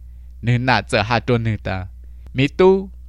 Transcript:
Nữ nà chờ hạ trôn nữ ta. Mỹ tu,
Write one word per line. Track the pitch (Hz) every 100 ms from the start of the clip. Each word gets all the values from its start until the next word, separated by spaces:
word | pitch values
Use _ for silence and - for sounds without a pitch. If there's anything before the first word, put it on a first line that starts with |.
| - - - -
Nữ | 113 120
nà | 131 113
chờ | - 117
hạ | 104 120
trôn | - 120
nữ | 113 107
ta. | 104 95 92 - - - -
Mỹ | 123 143
tu, | - 185 190 190 -